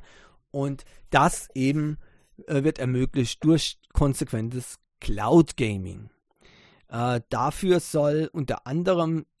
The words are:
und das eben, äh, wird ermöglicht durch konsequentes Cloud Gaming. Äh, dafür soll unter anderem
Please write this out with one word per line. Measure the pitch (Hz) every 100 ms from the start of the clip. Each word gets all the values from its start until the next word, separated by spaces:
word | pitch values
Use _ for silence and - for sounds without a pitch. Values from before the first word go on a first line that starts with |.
| - - - _ _
und | 139 139 139 - - -
das | 135 160 - - 131
eben, | 135 151 151 151 - _ _ - -
äh, | 143
wird | 151 -
ermöglicht | 127 127 131 143 117 - 156
durch | 165 - - _
konsequentes | - 143 127 143 110 117 123 - - _ -
Cloud | - 101 110 165 - -
Gaming. | 110 98 90 90 107 _ _ _ - _ _ _ -
Äh, | 120 123 123 -
dafür | 117 139 - 190 175
soll | - 156 147 151 156
unter | 165 131 110 127
anderem | 160 185 175 160 160 - _